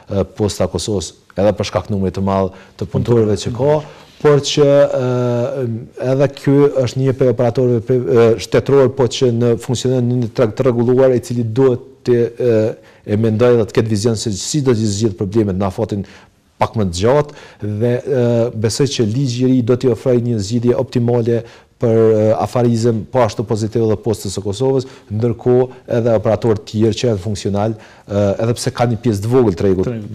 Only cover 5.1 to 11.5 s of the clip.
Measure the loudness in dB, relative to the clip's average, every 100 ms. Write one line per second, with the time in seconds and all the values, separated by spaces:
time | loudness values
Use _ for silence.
5.1 | 0 0 0 -2 -4 -6 -6 -12 -6 -2
6.1 | 0 0 0 2 4 4 2 -2 0 -2
7.1 | 2 0 2 0 2 0 0 0 -2 2
8.1 | 4 4 2 0 -2 2 4 4 2 -2
9.1 | 0 0 2 0 0 -4 -4 -2 0 0
10.1 | -2 -2 -2 -2 0 0 2 2 4 4
11.1 | 2 -2 -6 -2